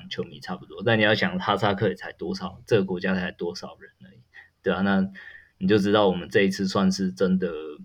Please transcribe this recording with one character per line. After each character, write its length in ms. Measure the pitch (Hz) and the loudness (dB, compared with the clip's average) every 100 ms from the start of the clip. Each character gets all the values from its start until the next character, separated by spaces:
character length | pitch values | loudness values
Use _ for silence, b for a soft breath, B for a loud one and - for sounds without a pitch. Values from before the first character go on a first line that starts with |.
| 90 | -10
球 140 | - | -10
迷 160 | 85 78 | -10 -12
差 160 | - 92 | -12 -12
不 100 | - | -12
多。 160 | 82 104 | -6 0
但 120 | 113 | 4
你 60 | |
要 100 | 107 | 4
想， 240 | 107 95 90 | 2 0 -2
哈 180 | 95 98 | -2 0
萨 160 | 104 | 2
克 160 | 95 107 | 2 0
也 60 | - | -2
才 160 | 85 | -10
多 200 | - 82 | -10 -8
少， 280 | 95 90 - - | -8 -10 -10 0
这 120 | 110 | 2
个 60 | |
国 160 | 95 92 | 2 -2
家 140 | 95 | -2
才 180 | 95 87 | -2 -4
多 240 | - 87 90 | -6 -8 -8
少 200 | 90 - | -12 -16
人 120 | - _ | -20 _
而 100 | - | -20
已， 60 | - _ b b _ | -20 _ b b _
对 100 | - | -2
啊， 80 | 87 | 0
那 240 | 101 98 95 B B B B - | 2 2 0 B B B B -4
你 100 | 95 | 2
就 100 | 107 | 4
知 140 | 101 | 4
道 160 | 107 101 | 4 4
我 60 | |
们 160 | 90 80 | 2 0
这 140 | 107 | 2
一 60 | 98 | 2
次 180 | 95 95 | 2 -2
算 240 | 104 95 | 2 2
是 200 | 95 95 | 2 -2
真 260 | 92 92 95 | 0 2 2
的 140 | 90 78 78 76 | 0 -6 -10 -14